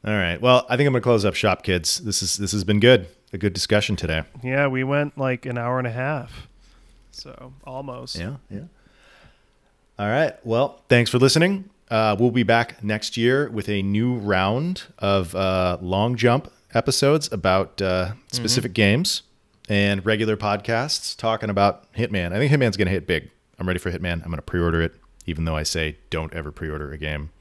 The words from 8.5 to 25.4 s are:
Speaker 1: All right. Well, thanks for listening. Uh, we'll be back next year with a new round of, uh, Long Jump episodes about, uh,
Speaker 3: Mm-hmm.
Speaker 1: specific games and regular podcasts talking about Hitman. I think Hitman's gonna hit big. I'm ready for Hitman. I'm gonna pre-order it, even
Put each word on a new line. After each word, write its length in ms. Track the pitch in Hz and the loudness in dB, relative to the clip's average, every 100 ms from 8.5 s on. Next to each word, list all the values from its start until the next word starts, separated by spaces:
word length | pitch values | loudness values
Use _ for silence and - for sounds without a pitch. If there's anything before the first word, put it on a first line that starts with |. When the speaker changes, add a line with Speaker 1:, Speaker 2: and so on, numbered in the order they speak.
| 101 170 _ _ _ _ - - _ _ _ _ _ _ - | -14 -14 _ _ _ _ -20 -20 _ _ _ _ _ _ -6
Speaker 1:
All 80 | 104 | -2
right. 260 | 127 156 - | 0 -2 -4
Well, 380 | 117 113 139 - _ | -2 0 0 -4 _
thanks 220 | 123 113 | 4 4
for 80 | 123 | 4
listening. 500 | 131 156 175 196 196 _ _ | 4 4 2 0 -8 _ _
Uh, 240 | 113 110 101 | 0 2 2
we'll 140 | 120 | 2
be 100 | 117 | 2
back 380 | 110 117 117 - | 2 2 2 -6
next 340 | 104 107 - - | -4 -4 -4 0
year 320 | 117 135 143 | 2 2 0
with 200 | 110 98 | -4 -2
a 140 | 101 | -2
new 320 | 98 101 123 123 | 0 0 0 0
round 680 | 104 92 95 120 165 185 - - | 0 2 2 0 -2 -6 -10 -4
of, 380 | 101 98 85 87 | 0 2 0 -2
uh, 420 | 95 92 90 87 | 0 2 0 -2
Long 340 | 90 95 113 120 | -2 0 0 2
Jump 340 | 120 127 - _ _ | 4 4 -2 _ _
episodes 580 | 117 - - 139 156 147 | 0 0 2 4 2 0
about, 480 | 107 92 95 95 - | -2 2 2 0 -4
uh, 240 | 95 92 90 | 0 0 -2
Speaker 3:
Mm-hmm. 100 | 110 _ | -8 _
Speaker 1:
specific 420 | 123 113 123 117 | -6 -2 -2 -2
games 480 | 95 101 117 185 - _ _ _ _ - | 2 4 4 0 -4 _ _ _ _ -2
and 340 | 104 101 98 95 | 2 2 0 0
regular 300 | 110 110 104 | 0 0 0
podcasts 800 | 104 104 101 117 143 - - - | -2 -2 -2 -2 -2 -4 -6 -6
talking 340 | 113 110 107 | -4 -2 -2
about 420 | 98 101 - _ | 2 2 2 _
Hitman. 400 | - 120 98 87 | -4 -2 -2 -2
I 40 | 95 | 0
think 120 | 139 | 2
Hitman's 240 | 147 123 95 | 4 4 2
gonna 120 | 92 | 0
hit 140 | 92 76 | 0 0
big. 240 | 80 - _ _ _ | -2 -4 _ _ _
I'm 80 | 92 | -4
ready 120 | 90 | -2
for 120 | - | -4
Hitman. 320 | 90 87 85 | -4 -4 -4
I'm 80 | 82 | -6
gonna 100 | 80 | -10
pre-order 400 | - 90 85 82 | -4 0 2 2
it, 140 | 82 - _ _ - | 0 -4 _ _ -10
even 180 | 78 | -4